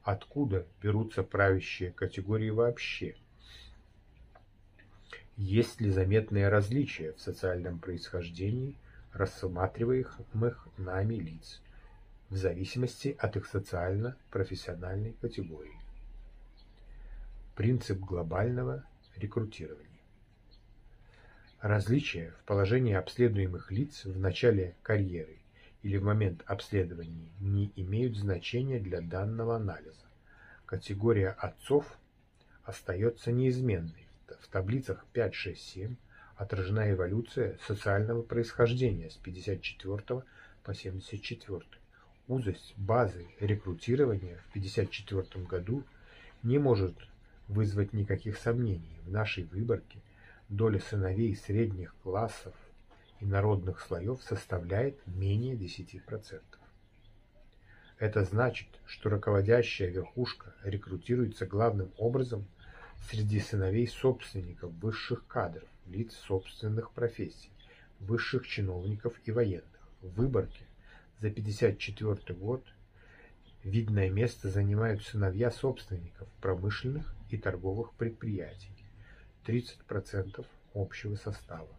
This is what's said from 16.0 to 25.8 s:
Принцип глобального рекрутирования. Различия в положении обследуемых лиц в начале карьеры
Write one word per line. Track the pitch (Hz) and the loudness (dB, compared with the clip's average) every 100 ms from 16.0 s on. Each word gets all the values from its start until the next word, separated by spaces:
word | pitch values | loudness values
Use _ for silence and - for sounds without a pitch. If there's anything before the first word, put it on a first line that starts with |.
| - - - - - - - - - - - - - - - - | -16 -16 -18 -20 -20 -20 -20 -20 -20 -16 -14 -12 -12 -14 -16 0
Принцип | 107 127 - 95 | 2 2 0 -4
глобального | 95 87 85 90 117 123 127 135 - - - - | -2 -4 -2 2 2 0 -2 -4 -10 -20 -20 -8
рекрутирования. | 104 117 110 - 78 76 - - - - - - - - - - - - - - - - - - | -4 -2 -4 -6 -12 -12 -18 -20 -20 -20 -20 -20 -20 -20 -20 -20 -20 -20 -20 -20 -20 -20 -20 -6
Различия | 104 104 95 135 - 87 82 - | 2 2 4 2 2 -6 -8 -14
в | - | 0
положении | 101 98 127 123 | 4 6 6 6
обследуемых | 98 - - 123 101 92 90 - | 4 0 4 4 6 2 -2 -4
лиц | 98 147 - 98 | -2 -2 -4 -8
в | 92 | 0
начале | 95 85 123 104 90 - | 0 6 6 6 2 -4
карьеры | - 107 95 87 78 - - - - - | 0 2 2 -2 -8 -14 -20 -20 -20 -8